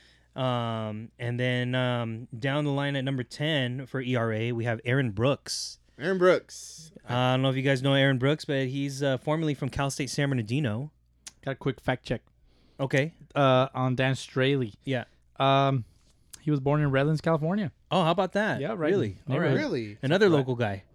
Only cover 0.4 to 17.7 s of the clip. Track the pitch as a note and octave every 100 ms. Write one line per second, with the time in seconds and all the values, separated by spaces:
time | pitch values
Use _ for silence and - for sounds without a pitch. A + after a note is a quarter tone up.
0.4 | C3 B2 A#2 A2+ A2 G#2+ A2+ - A#2+ A#2+
1.4 | B2+ B2 B2 B2+ B2 A#2+ A#2 A2+ B2+ A#2+
2.4 | C3+ D3 D3 C#3 C#3+ C#3 C3 C3 A#2+ -
3.4 | D3+ D3+ B2 B2+ B2+ C3+ B2+ B2 A2+ A2
4.4 | A#2 A#2 A#2 A2+ B2 C3+ B2 G2+ C3 C3+
5.4 | - - - - _ - E3 F#3+ F3+ D3
6.4 | - - - - - - - B2 B2+ C3
7.4 | C3+ C3 C3+ C3+ C#3 C3+ C#3 C3 C3+ D#3
8.4 | - C3+ C3 C#3 C#3+ C3+ C#3 B2+ - D#3
9.4 | D#3 C#3+ C3 - C#3 - C3+ - C#3 C3
10.4 | G#2+ C3 C3+ G#2+ D3+ _ _ _ - _
11.4 | C#3+ C3+ C#3 - - C3 - A#2 _ _
12.4 | _ _ _ - C3+ C3+ D#3 - - D3
13.4 | C3+ B2+ C3 B2+ B2+ B2+ C3 B2+ - C3
14.4 | C3 C#3 A2+ - C3+ B2+ - _ _ -
15.4 | C3+ C#3 C3+ C3+ G#2+ _ _ _ _ -
16.4 | D#3 D3 C3+ D3+ C#3+ C3+ D3 D#3 E3 D#3+
17.4 | D#3+ G#3 E3+